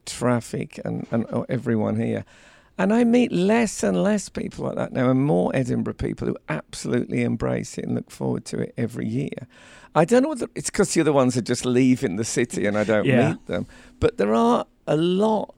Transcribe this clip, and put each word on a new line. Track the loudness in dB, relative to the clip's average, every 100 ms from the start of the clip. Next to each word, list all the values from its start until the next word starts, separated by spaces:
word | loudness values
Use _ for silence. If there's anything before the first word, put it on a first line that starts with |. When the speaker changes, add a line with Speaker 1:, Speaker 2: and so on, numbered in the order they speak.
| -12
Speaker 1:
traffic | -4 0 0 -2 -8 -8 -8
and, | -8 -8 -4
and, | -4 -2
uh, | -4 -4
everyone | -4 0 0 0 -2
here. | -2 -4 -8 -20 -20 -20 _ -2
And | 2
I | 4
meet | 4 4 4
less | 2 2 2 0 -2
and | -2 2
less | 2 0 -4
people | -8 -8 -6 -6
like | -4
that | -4
now, | 0 2
and | 4
more | 4 2 2
Edinburgh | 0 0 -2 -2
people | -4 -4 -2 -4
who | -4 -6
absolutely | -8 -8 -12 -2 -2 0 -2
embrace | -2 -2 -2 -2 -4 -8
it |
and | -4
look | -4 -6
forward | -6 -4 -4 -4
to | -6
it | -6 -4
every | -6 -4 -4
year. | -4 -6 -8 -14 -20 -20 -20 -4
I | 0
don't | 4 4
know | 2
whether | -2 -8 -8
it's | -6
'cause | 0 2
the | 4
other | 4
ones | 4 4 2
are |
just | -2 -2
leaving | 2 4 4 4 0 -2
the |
city | -4 -2 -2 0 0
and | 0
I |
don't | 2 2 4
Speaker 2:
Yeah. | 4 2
Speaker 1:
meet | 0 -6
them, | -6 -6 -14 -20 -2
but | 0 2
there | 0
are | 2 4 2 -2 _ -2
a | 0
lot | 2 0 0 0 -4